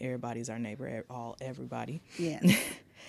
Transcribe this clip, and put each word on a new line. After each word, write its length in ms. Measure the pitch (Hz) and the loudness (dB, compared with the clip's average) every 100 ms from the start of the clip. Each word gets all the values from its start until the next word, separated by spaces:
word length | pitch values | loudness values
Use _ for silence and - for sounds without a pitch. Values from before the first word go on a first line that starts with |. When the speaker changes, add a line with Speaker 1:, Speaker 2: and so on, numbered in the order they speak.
Speaker 1:
everybody's 480 | 127 127 120 117 113 | -4 -4 -4 -4 -4
our 80 | 113 | -4
neighbor, 280 | 113 107 131 | -4 -4 -6
e-, 200 | 113 - | -6 -6
all, 280 | 123 117 - | -8 -8 -8
everybody." 640 | 131 131 123 120 117 160 - - | -8 -8 -6 -6 -4 -6 -8 -4
Speaker 2:
Yeah. 220 | 170 151 180 | -2 6 8
Speaker 1:
<laughs> 60 | 208 - - - - | 8 4 -8 -16 -20